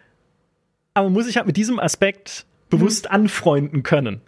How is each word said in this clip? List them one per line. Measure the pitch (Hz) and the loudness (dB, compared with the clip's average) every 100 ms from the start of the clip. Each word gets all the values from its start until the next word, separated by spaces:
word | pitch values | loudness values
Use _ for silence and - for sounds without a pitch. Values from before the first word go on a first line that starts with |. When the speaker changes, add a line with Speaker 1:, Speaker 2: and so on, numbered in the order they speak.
| _ _ _ _ _ _ _ _ _ | _ _ _ _ _ _ _ _ _
Speaker 1:
aber | 202 196 | -2 2
man | |
muss | 190 233 | 0 0
sich | 233 | -2
halt | 208 | -2
mit | 170 | -2
diesem | 214 240 | 0 -2
Aspekt | 165 - 196 196 - - - _ - | -2 0 -2 -2 -14 -18 -20 _ -2
bewusst | 170 202 214 - | 2 2 0 -2
Speaker 2:
Mhm. | 196 | 2
Speaker 1:
anfreunden | 214 - 175 143 147 143 | 2 2 0 2 0 -4
können. | - 151 120 101 | 0 0 0 -6